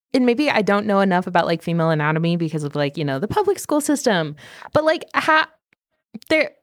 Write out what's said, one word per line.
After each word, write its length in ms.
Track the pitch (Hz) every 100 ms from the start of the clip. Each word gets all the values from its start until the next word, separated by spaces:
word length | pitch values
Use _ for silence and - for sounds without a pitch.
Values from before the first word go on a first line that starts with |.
| _
and 140 | 262 247
maybe 240 | 240 302
I 120 | 226
don't 240 | 196 202 214
know 140 | 196
enough 260 | 196 180 185
about, 200 | 180 170
like, 160 | 170
female 280 | - 170 160
anatomy 460 | 156 147 160 165 170
because 280 | 165 156
of, 100 | 147
like, 220 | 147 143 147
you 80 |
know, 140 | 147 135
the 100 | 202
public 300 | - 403 381
school 220 | - 302
system, 560 | 294 285 254 190 156 147 - - -
but, 120 | -
like, 200 | 311 330 -
ha-, 340 | 285 294 311 320 _ _ _ _ _ _ - -
there, 220 | 214 - _